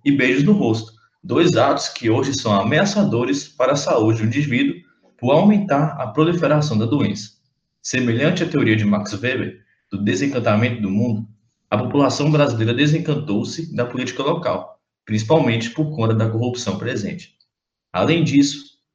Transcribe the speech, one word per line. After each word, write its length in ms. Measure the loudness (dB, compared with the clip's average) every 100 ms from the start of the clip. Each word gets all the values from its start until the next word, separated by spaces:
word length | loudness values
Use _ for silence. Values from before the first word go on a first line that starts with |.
e 80 | 0
beijos 320 | 2 2 2
no 80 | 4
rosto, 400 | 4 2 -2 -6 _ _ _
dois 320 | -2 2 4 4
atos 320 | 2 0 -4
que 220 | -4 0
hoje 240 | 0 0
são 180 | -2 0
ameaçadores 960 | 0 2 2 2 0 0 0 0 -4 -6
para 240 | -2 0
a 40 | 0
saúde 440 | 0 2 2 2
do 60 | 0
indivíduo 500 | 0 -2 0 -2 -4 _ _ _ -6
por 140 | 2
aumentar 640 | 4 4 4 2 0 0 -4
a 80 | -6
proliferação 720 | 0 0 2 2 0 0 0
da 80 | 0
doença. 440 | 0 -2 -4 -10 _ _ _ _ _
Semelhante 600 | -6 -2 0 0 0 0
à 20 | -2
teoria 300 | 0 2 2
de 80 |
Max 280 | 2 0 -2
Weber, 460 | -6 -4 -4 -6 -10 _ _ -10
do 140 | -4
desencantamento 800 | -2 0 -2 -2 0 2 0 -2
do 80 | -2
mundo, 360 | -2 -2 -4 -8 -16 _ _ -6
a 80 | -4
população 520 | 0 0 0 0 2
brasileira 440 | 2 2 0 0
desencantou-se 1000 | 2 2 2 0 -4 -2 -4 -4 -8 -8
da 100 | -6
política 380 | -4 -4 -8 -4
local, 560 | -2 -2 -2 -4 -8 -20 _ _
principalmente 640 | -4 -4 2 2 4 0 -2
por 200 | -4 -4
conta 240 | -2 0
da 140 | 2 0
corrupção 500 | 0 -2 -4 -6 -4
presente. 560 | -4 -6 -6 -10 -16 _ _ _ _ _ _
Além 300 | -2 2 2
disso, 560 | 4 4 2 0 -16 _ _